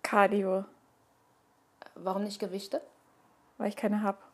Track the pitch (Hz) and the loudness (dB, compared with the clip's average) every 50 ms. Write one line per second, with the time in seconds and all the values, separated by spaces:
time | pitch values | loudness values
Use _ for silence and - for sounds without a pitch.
0 | - - - 214 202 190 208 202 196 185 185 190 202 - - _ _ _ _ _ | -2 4 6 6 6 6 4 2 2 2 0 0 -2 -6 -16 _ _ _ _ _
1 | _ _ _ _ _ _ _ _ _ _ _ _ _ _ _ _ - - - - | _ _ _ _ _ _ _ _ _ _ _ _ _ _ _ _ -20 -20 -18 -6
2 | 170 190 190 196 208 208 202 - 214 185 180 196 - - - - - - - _ | -4 -4 -2 -2 -4 -4 -4 -6 -6 -6 -6 -8 -6 -6 -6 -6 -6 -10 -20 _
3 | _ _ _ _ _ _ _ _ _ _ _ - - 202 202 - - 208 208 214 | _ _ _ _ _ _ _ _ _ _ _ -4 -4 -4 -2 0 0 0 2 2
4 | 214 202 196 - - - | 2 0 -2 -2 -12 -20